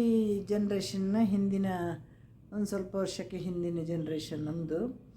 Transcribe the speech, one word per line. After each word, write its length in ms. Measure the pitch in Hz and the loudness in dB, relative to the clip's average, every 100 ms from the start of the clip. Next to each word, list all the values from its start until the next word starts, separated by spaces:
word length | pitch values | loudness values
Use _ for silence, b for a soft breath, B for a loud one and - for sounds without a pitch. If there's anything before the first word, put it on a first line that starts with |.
| 233 226 214 202 | 6 6 4 2
ಜನ್ರೇಷನ್ನ 720 | 190 208 202 196 190 190 190 214 | 0 2 2 0 -2 -2 2 4
ಹಿಂದಿನ, 460 | 220 202 196 196 190 180 175 165 B B B B - | 4 4 2 2 0 0 -2 -4 B B B B -8
ಒಂದು 140 | 208 202 | -4 -2
ಸ್ವಲ್ಪ 280 | 196 190 | -2 -2
ವರ್ಷಕ್ಕೆ 420 | 196 190 - 185 180 | -2 -2 -4 -8 -6
ಹಿಂದಿನ 460 | 180 175 175 170 | -4 -2 -2 -2
ಜನ್ರೇಷನ್ 600 | 160 165 151 156 - 151 | -2 -2 -2 -4 -4 -6
ನಮ್ಮದು. 680 | 151 165 156 160 247 - - | -4 -4 -4 -2 -4 -6 -16